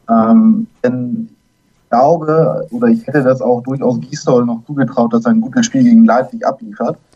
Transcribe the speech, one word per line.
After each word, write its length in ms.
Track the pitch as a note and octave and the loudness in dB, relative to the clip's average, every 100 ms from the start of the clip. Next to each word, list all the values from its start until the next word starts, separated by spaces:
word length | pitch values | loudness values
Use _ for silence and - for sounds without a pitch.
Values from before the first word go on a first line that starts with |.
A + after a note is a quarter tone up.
| - | -2
Ähm, 600 | A2+ A2 A2+ A2 G#2+ - _ | 0 4 4 4 2 -2 _
denn 440 | B2 B2+ B3 A3+ - | -4 -4 -6 -8 -10
ich 600 | _ _ _ _ _ - | _ _ _ _ _ -4
glaube, 760 | A#2 C#3 E3 D#3 D#3+ D3+ - - | 0 2 2 0 0 0 -2 -6
oder 180 | A#2+ A#2 | -2 0
ich 180 | A2+ - | 0 0
hätte 160 | D3 | 0
das 180 | B2+ B2+ | 2 0
auch 220 | A#2 B2 | 0 -2
durchaus 360 | B2 C3+ B2+ A#2 | -4 -4 -2 -4
Gisdol 440 | - D3 - B2 | -6 -8 0 0
noch 200 | A#2+ A#2 - | 0 -4 -8
zugetraut, 480 | C#3+ A#2 - A#2 | -4 -4 -2 -2
dass 100 | A#2 | 0
er 60 | A#2 | 0
ein 100 | A2+ | 0
gutes 240 | - - | 0 -2
Spiel 180 | A#3 C4+ | -2 2
gegen 220 | A#3+ A3+ | 4 6
Leipzig 420 | A3+ A#3 - - - | 6 2 -2 -6 -6
abliefert, 520 | - - G2+ A#2 D#3+ _ | -6 -12 -8 -8 -8 _